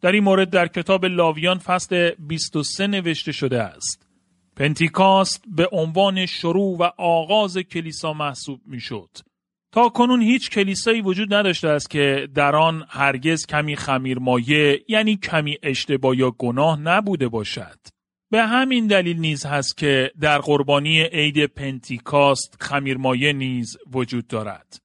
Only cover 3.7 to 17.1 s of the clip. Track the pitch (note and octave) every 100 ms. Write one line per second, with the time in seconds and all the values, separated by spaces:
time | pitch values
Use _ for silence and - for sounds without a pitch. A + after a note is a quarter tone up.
3.7 | - - - _ _ _ _ _ - C#3
4.7 | D3+ E3 E3+ F#3+ F#3+ F#3+ - - E3 F3+
5.7 | F#3+ D#3+ D#3+ G3 F#3+ F#3 - E3+ F3 G3
6.7 | F3+ F3 - F3+ E3+ D#3+ G#3 G#3 F#3 F3+
7.7 | E3+ E3 D3+ E3 D3+ D3 B2+ - C3 -
8.7 | B2 - A2+ F2 - - _ _ _ _
9.7 | A3 A#3+ A#3 A#3+ B3+ A3 B3 - - G3
10.7 | F#3+ A#3 A3+ F#3+ F#3 G#3+ G3+ G3+ E3+ E3
11.7 | D3 - D#3 C#3+ C#3 C#3 C#3 C#3+ D3 D#3+
12.7 | D#3+ D#3 B2 C#3 C3+ C#3+ D#3+ - D3+ D3+
13.7 | C#3+ - C3 C3 B2+ B2+ B2 A#2+ D3 D3
14.7 | C#3+ _ G#3+ A3 G#3 - E3 D3+ D3 D#3
15.7 | C3 - C#3 C3 B2+ B2+ A#2 B2 A#2+ D#3
16.7 | D#3 D3+ F#3 G#3